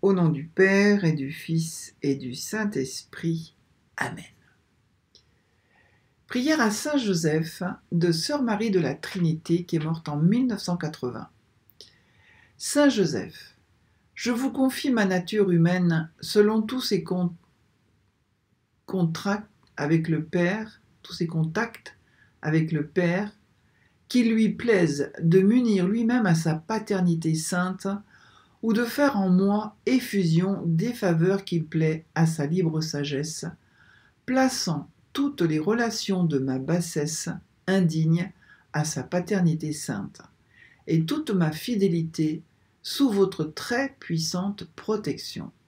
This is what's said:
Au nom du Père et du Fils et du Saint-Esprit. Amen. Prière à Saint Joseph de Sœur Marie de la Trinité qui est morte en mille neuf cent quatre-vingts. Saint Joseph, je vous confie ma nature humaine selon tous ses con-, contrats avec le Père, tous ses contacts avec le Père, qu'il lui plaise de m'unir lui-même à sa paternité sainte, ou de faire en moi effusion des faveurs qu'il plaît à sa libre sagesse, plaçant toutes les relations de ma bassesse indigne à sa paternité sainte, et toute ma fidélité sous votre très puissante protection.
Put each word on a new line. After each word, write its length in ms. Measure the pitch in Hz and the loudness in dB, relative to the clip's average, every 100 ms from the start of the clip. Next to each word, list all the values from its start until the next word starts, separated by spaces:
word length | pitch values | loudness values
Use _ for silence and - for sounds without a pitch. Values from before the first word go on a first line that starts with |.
Au 120 | 196 | 2
nom 160 | 190 165 | 4 4
du 160 | 139 151 | 2 -6
Père 580 | - 190 196 208 202 175 | 2 4 6 6 4 2
et 80 | |
du 180 | 147 135 | 0 -4
Fils 640 | 156 - 165 160 - - _ | -10 -4 -2 -2 -8 -16 _
et 140 | 143 135 | -4 -2
du 180 | 127 | -4
Saint-Esprit. 1200 | 127 - 214 208 208 131 - - - 165 165 160 _ _ _ _ - | -10 -8 -4 -4 -4 -6 -8 -16 -8 -4 -4 -8 _ _ _ _ -6
Amen. 260 | - - - _ _ _ _ _ _ _ _ _ _ _ _ _ _ _ _ _ _ _ _ | -6 -6 -18 _ _ _ _ _ _ _ _ _ _ _ _ _ _ _ _ _ _ _ _
Prière 340 | 247 254 311 | -2 0 2
à 100 | 220 | 2
Saint 260 | 208 302 294 | 0 -2 -2
Joseph 640 | 220 180 160 156 160 - 180 - _ | 0 0 0 0 -2 -6 -8 -8 _
de 200 | 170 175 | 0 2
Sœur 300 | 165 - 294 | 0 -2 -2
Marie 300 | 247 202 226 | -2 0 0
de 80 | 185 | 0
la 160 | 143 143 | 0 -4
Trinité 680 | - 190 170 160 - 175 175 | -8 -2 0 -2 -2 -2 0
qui 100 | 165 | -4
est 80 | |
morte 240 | 151 160 - | -2 -6 -6
en 100 | 147 | 0
mille 300 | 165 233 254 | 2 4 0
neuf 140 | 202 | -2
cent 160 | - 175 | -4 -4
quatre-vingts. 520 | 151 156 123 113 - _ _ _ _ _ - _ _ _ _ _ _ _ | -4 -6 -8 -8 -16 _ _ _ _ _ -20 _ _ _ _ _ _ _
Saint 320 | - 285 294 | -2 4 4
Joseph, 680 | 226 175 120 85 - - _ _ _ _ _ _ - | 6 0 0 -6 -14 -20 _ _ _ _ _ _ -8
je 160 | 226 | -4
vous 200 | 240 269 | -2 -2
confie 400 | 277 262 - 294 | 0 0 0 -2
ma 140 | 233 196 | 2 2
nature 460 | 185 180 214 190 | 0 -2 0 4
humaine 580 | 175 165 185 180 160 160 _ | 6 4 4 2 2 -2 _
selon 400 | - 208 208 220 | -2 4 4 4
tous 200 | 214 254 | -2 -4
ses 220 | - 190 | -2 -2
con-, 320 | 160 180 180 170 _ _ _ _ _ _ _ _ _ _ _ _ _ _ - | -2 -2 -2 -4 _ _ _ _ _ _ _ _ _ _ _ _ _ _ -6
contrats 580 | 190 170 160 202 202 - _ _ - | 0 0 0 -2 -4 -6 _ _ -6
avec 300 | 147 165 160 | 0 2 2
le 160 | 156 | -2
Père, 580 | 156 180 175 208 220 - _ _ | -2 0 0 -2 -6 -14 _ _
tous 120 | - | -18
ses 140 | 175 170 | -6 -4
contacts 680 | 160 160 160 226 - - - _ _ _ _ | 0 -2 -2 -4 -8 -20 -20 _ _ _ _
avec 300 | 156 156 160 | -2 0 0
le 160 | 156 147 | -2 -2
Père, 440 | - 175 180 208 - _ _ _ _ _ _ _ | 0 0 0 -4 -10 _ _ _ _ _ _ _
qu'il 220 | 247 233 | 2 4
lui 160 | 226 214 | 4 2
plaise 600 | - 240 208 170 143 143 - | 0 2 4 4 0 -4 -2
de 180 | 165 185 | 4 6
m'unir 480 | 190 240 240 196 180 | 6 4 4 2 2
lui-même 380 | 220 233 247 202 | 0 2 2 4
à 100 | 165 | 2
sa 180 | 165 | 2
paternité 800 | 156 - 220 214 196 180 165 160 | -2 -2 -6 -2 0 2 2 0
sainte, 540 | 160 160 175 180 185 196 202 - _ _ _ _ _ | -2 -2 -2 -2 -4 -6 -6 -10 _ _ _ _ _
ou 120 | 226 | -2
de 100 | 220 | 0
faire 320 | 240 - 285 208 | 0 2 2 2
en 140 | 190 | 2
moi 480 | 185 196 208 214 _ - | 4 4 0 -2 _ 0
effusion 800 | 262 - 202 175 160 190 196 165 | 0 0 0 4 4 2 -2 0
des 260 | 165 220 | 0 0
faveurs 540 | 233 190 165 180 196 196 | 0 0 2 2 0 -2
qu'il 200 | 175 156 | -4 -2
plaît 400 | 160 156 160 - | 0 0 -2 -6
à 120 | - 160 | 0 0
sa 200 | 160 143 | 2 -2
libre 360 | 175 165 156 | 0 0 -2
sagesse, 640 | 156 143 143 139 160 - 165 - _ _ _ _ _ _ - | -4 -4 -4 -4 -6 -8 -12 -14 _ _ _ _ _ _ -2
plaçant 640 | 254 262 - - 147 - _ _ | 2 2 0 -4 -4 -6 _ _
toutes 280 | - 285 - | -4 -4 0
les 180 | 170 156 | 0 0
relations 640 | 156 226 233 220 - 190 170 | 0 0 0 -4 -4 0 2
de 140 | 143 | 0
ma 200 | 135 131 | -2 -4
bassesse 680 | 135 175 170 160 147 156 - 160 _ _ - | -2 -2 -2 -4 -4 -4 -8 -10 _ _ -2
indigne 680 | 190 175 156 160 170 185 - _ - _ | 2 2 2 2 2 0 -10 _ -20 _
à 100 | 151 | -4
sa 200 | 151 - | -4 -4
paternité 680 | 127 180 175 202 175 156 156 | -4 -4 -2 2 2 0 -4
sainte, 500 | 151 - 107 98 - - _ _ _ - _ - | -8 -6 -8 -8 -14 -20 _ _ _ -20 _ -2
et 180 | 165 160 | 0 0
toute 260 | 302 311 | -4 -2
ma 220 | 196 160 | 0 0
fidélité 880 | 156 - 233 190 170 160 - 156 160 - _ _ _ | -2 -4 0 2 2 -4 -2 -2 -2 -10 _ _ _
sous 280 | - - 277 | -12 0 2
votre 360 | 202 190 - 151 | 4 2 0 -6
très 500 | - - 240 277 - | -6 -4 -2 -2 -8
puissante 640 | - 165 160 180 202 202 - - | -6 -4 -2 -4 -4 -6 -12 -14
protection. 800 | - 214 214 - - - - _ | -4 -4 -4 -8 -10 -12 -14 _